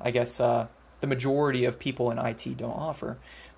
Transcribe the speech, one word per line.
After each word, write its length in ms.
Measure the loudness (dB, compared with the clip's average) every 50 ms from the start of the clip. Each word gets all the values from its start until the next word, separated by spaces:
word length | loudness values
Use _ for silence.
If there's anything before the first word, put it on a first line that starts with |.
I 100 | -4 0
guess, 280 | 2 2 2 2 2 2
uh, 300 | 4 4 4 2 0 -2 -8 -18 -20 -20 -8 -6
the 60 | -2
majority 580 | 0 0 0 2 2 2 4 4 4 4 4 2
of 140 | 2 0 0
people 320 | -4 -4 -2 0 0 0
in 80 | 0 0
I 140 | -2 -2
T 220 | -4 -4 -6 -8 -6
don't 160 | -6 -6 -6
offer. 480 | -4 -4 -4 -6 -6 -6 -6 -6 -6 -8 -12 -18 -20 -20 -20 -20 -2